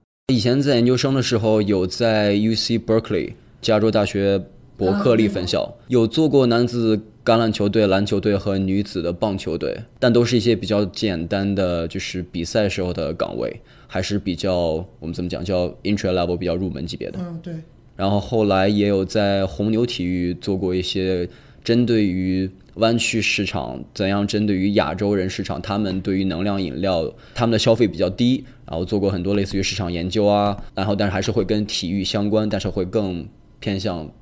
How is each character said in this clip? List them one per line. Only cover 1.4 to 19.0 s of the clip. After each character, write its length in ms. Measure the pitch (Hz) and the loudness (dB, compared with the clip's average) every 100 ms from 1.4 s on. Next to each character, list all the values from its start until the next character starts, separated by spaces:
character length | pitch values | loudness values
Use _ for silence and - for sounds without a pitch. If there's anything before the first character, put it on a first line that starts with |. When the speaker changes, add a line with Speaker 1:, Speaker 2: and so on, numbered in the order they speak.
| 110 107 | 4 4
Speaker 1:
有 260 | 104 98 92 | 4 2 0
在 460 | - 117 107 104 | 0 2 2 2
U 200 | 101 110 | 2 2
C 240 | 110 - 117 | 0 0 -2
Berkeley， 560 | - 110 113 92 64 - - - | 2 0 2 -4 -4 -10 -20 -8
加 180 | - 107 | 0 2
州 100 | 110 | 4
大 160 | 107 101 | 2 0
学 380 | 101 98 98 - - - - | 0 2 0 -2 -18 -18 -2
伯 160 | 95 | 0
克 220 | 101 123 113 | 2 4 4
利 120 | 107 | 4
分 200 | 101 87 | 0 -2
校， 160 | 92 | -2
Speaker 2:
啊， 80 | - - - | -4 -8 0
对。 60 | |
Speaker 1:
有 120 | 123 113 | 2 2
做 220 | 156 156 | 2 4
过 180 | 139 123 | 4 4
男 220 | 117 123 | 4 2
子 300 | 120 113 107 - - | 0 2 0 -2 -6
橄 160 | - 117 | 2 2
榄 120 | 113 | 2
球 160 | 107 101 | 0 0
队、 200 | 110 101 | 4 4
篮 180 | 95 101 | 2 2
球 140 | 101 | 0
队 180 | 104 98 | 0 0
和 200 | 101 95 | 0 -2
女 260 | 95 98 | 0 0
子 180 | 101 92 | -2 -4
的 100 | 82 | -4
棒 260 | 87 110 98 | -2 -2 -2
球 200 | - 82 | -4 -4
队， 240 | 76 50 110 - | -4 -6 -10 0
但 140 | 123 | 4
都 120 | 117 120 | 4 4
是 120 | 123 | 2
一 20 | |
些 140 | 113 | 2
比 140 | 107 98 | 0 2
较 180 | 104 101 | 0 0
简 400 | - 107 85 85 | -2 -2 -2 -2
单 280 | 98 98 98 | -2 0 0
的， 320 | 92 85 82 | 0 -2 -4
就 120 | 95 | -6
是 220 | - 92 | -8 -8
比 220 | 87 85 | -8 -6
赛 240 | 85 113 101 | -2 0 0
时 160 | 98 | -2
候 100 | 90 | -4
的 200 | 85 73 | -4 -4
岗 220 | 85 - 55 | -4 -6 -4
位， 240 | 60 - - - - | -6 -8 -18 -20 -10
还 140 | 95 | -6
是 180 | 95 104 | -4 -4
比 160 | 101 85 | -4 -4
较， 500 | 98 90 85 80 92 - | -2 0 0 -2 -6 -12
我 80 | 80 | -10
们 60 | |
怎 100 | 85 | -6
么 60 | 90 | -6
讲， 140 | 67 | -6
叫 260 | 90 92 90 - | -2 -2 -2 -4
entry 280 | 98 104 95 | -4 -2 0
level， 260 | 90 87 87 | 0 0 -2
比 80 | 87 | -2
较 100 | 87 | -2
入 140 | 92 | -4
门 160 | 67 82 | -6 -8
级 120 | - | -8
别 120 | 50 | -10
的。 80 | - | -10
Speaker 2:
嗯， 180 | 175 170 | -10 -12
对。 120 | 175 160 160 - - - | -12 -14 -16 -20 -20 -4
Speaker 1:
然 100 | - | -2
后 120 | 101 | -2
后 260 | - 113 104 | 0 0 2
来 240 | 95 98 | 4 2
也 180 | 104 101 | 2 2
有 160 | 98 | 2